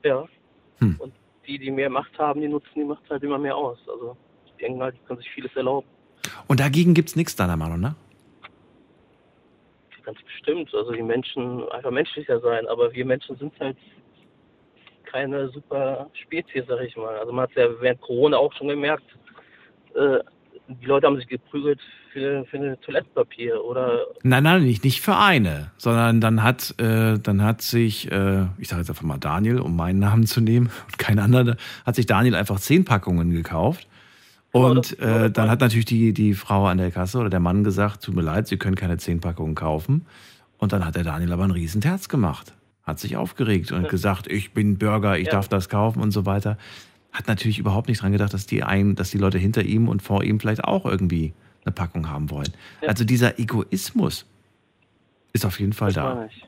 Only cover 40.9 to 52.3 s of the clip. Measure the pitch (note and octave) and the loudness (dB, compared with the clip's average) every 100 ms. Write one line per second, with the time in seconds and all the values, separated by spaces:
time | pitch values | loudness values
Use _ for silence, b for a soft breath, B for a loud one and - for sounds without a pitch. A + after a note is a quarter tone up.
40.9 | E2+ E2 D2+ E2+ F2 G2 F2 E2 G2+ A2+ | -2 -4 -2 -2 0 0 0 -2 0 0
41.9 | F#3+ - D3+ F#2 C#2+ - - _ _ - | -2 -2 0 0 -2 -12 -20 _ _ -8
42.9 | D#2+ F#2 A#1+ - - A2+ G2 D#2+ F2 F2+ | -8 -6 -4 -6 -2 0 2 0 -4 -2
43.9 | F#2 G2 F#2+ - G#2 G2+ - G#2 G2 G#2+ | 0 0 -2 -4 -6 -4 0 0 2 2
44.9 | G#2+ G2+ F2+ F#2 G2 F#2+ G2 F2+ G#2 A2 | 2 2 0 0 0 0 -2 0 0 0
45.9 | A#2 G#2+ G#2 G2 G2 G#2 G#2+ B B B | 0 0 0 0 -2 -2 -6 B B B
46.9 | B _ - G2 G#2 A2+ G#2 G#2 G2 - | B _ -10 -4 -2 0 -2 0 0 0
47.9 | A#2 G2 G2+ G2+ G2 G2 G#2 - G2 G2+ | -2 0 2 0 -2 -4 -4 0 2 2
48.9 | F#2+ F2+ G#2 G2 F#2+ F#2+ A2+ G2 A2 A2+ | 2 -2 0 2 2 2 2 2 2 2
49.9 | G#2+ - G2 - G#2+ A2 G#2+ - G3 - | 0 0 0 2 0 0 -2 0 0 0
50.9 | F#2+ F#2 E2+ D#2+ - b b - - F2 | 0 0 0 -2 -6 b b -8 -4 -4
51.9 | F2 D#2+ D2 D2+ | -4 -6 -4 -6